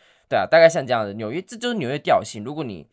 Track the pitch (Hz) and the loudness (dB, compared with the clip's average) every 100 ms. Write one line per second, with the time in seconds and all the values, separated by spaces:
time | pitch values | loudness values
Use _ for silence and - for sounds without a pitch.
0 | _ _ - 117 92 165 165 165 123 120 | _ _ -4 -2 4 6 6 4 -2 -2
1 | 101 104 107 156 190 226 247 220 123 147 | -2 -6 -6 -6 -10 -8 -6 -4 -4 -2
2 | 175 101 110 110 110 151 131 87 - | 2 2 2 -8 -10 -8 -8 -10 -16